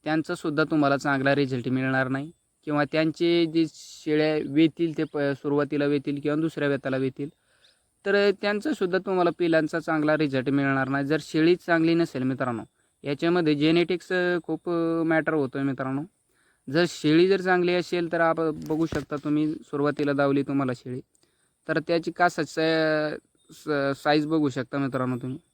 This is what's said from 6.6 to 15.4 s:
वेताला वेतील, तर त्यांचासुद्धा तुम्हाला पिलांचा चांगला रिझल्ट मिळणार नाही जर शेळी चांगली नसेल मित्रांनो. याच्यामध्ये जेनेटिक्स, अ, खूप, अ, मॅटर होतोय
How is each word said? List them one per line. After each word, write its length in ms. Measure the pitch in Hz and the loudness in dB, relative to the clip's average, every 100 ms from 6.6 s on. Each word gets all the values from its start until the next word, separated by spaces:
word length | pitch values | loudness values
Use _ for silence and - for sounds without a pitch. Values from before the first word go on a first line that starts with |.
| 143 | -2
वेताला 280 | 139 139 131 | -2 -2 -2
वेतील, 320 | 135 - 143 _ _ _ _ _ _ _ 202 | -4 -4 -12 _ _ _ _ _ _ _ 0
तर 240 | 202 202 196 | 4 4 2
त्यांचासुद्धा 560 | 208 208 302 262 185 180 | -2 -2 -2 -2 0 0
तुम्हाला 320 | 185 185 175 160 | 0 2 0 2
पिलांचा 420 | 175 160 156 170 | 2 2 2 -4
चांगला 360 | 156 160 151 151 | -2 0 2 2
रिझल्ट 320 | 151 135 127 | 2 0 0
मिळणार 400 | 139 139 135 131 | 0 2 0 0
नाही 180 | 139 139 | -2 0
जर 100 | 156 | -2
शेळी 360 | - 156 160 180 | 0 2 4 2
चांगली 380 | - 165 160 | 2 2 2
नसेल 280 | 170 165 131 | 2 0 -2
मित्रांनो. 400 | 127 127 127 113 - _ _ _ | -4 -2 -4 -4 -10 _ _ _
याच्यामध्ये 500 | 139 147 170 175 156 | -8 -2 0 2 2
जेनेटिक्स, 580 | 147 156 165 170 180 - | 2 4 2 2 -2 -2
अ, 260 | 185 180 175 | -2 0 -2
खूप, 280 | - 160 - | -4 -6 -4
अ, 320 | 170 165 165 | -2 0 0
मॅटर 320 | 165 160 156 | 2 0 2
होतोय 280 | 160 | -2